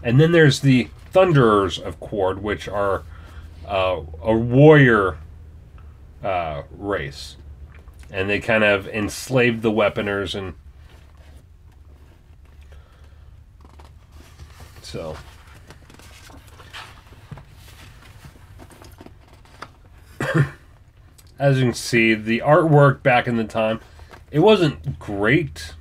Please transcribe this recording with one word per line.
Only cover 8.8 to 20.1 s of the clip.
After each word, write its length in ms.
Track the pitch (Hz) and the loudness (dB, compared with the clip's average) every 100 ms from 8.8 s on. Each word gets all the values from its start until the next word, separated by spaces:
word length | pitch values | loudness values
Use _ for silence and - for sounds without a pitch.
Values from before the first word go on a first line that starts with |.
| 92 | -2
enslaved 760 | - 101 - - 131 120 113 | -8 -8 -8 -4 0 0 0
the 100 | 113 | -2
Weaponers, 600 | 107 101 104 104 101 95 | 0 -2 -2 -6 -4 -6
and 200 | 107 95 85 - - - - - - - - - - - - - - - - _ - - - - - - - - - - - - - - - - - - - - - - - - - | -8 -12 -14 -20 -20 -20 -20 -20 -20 -20 -20 -20 -20 -20 -20 -20 -20 -20 -20 _ -20 -20 -20 -20 -20 -20 -20 -20 -20 -20 -20 -20 -20 -20 -20 -20 -20 -20 -20 -20 -20 -20 -20 -20 -20
so. 360 | - - 82 78 - - - - - - - - - - - - - - - - - - - - - - - - - - - - - - - - - - - - - - - - - - - - - - - - - | -16 -14 -14 -14 -18 -20 -20 -20 -20 -20 -20 -20 -20 -20 -20 -20 -20 -20 -20 -20 -20 -20 -20 -20 -20 -20 -20 -20 -20 -20 -20 -20 -20 -20 -20 -20 -20 -20 -20 -20 -20 -20 -20 -20 -20 -20 -20 -20 -20 -20 -20 -20 -20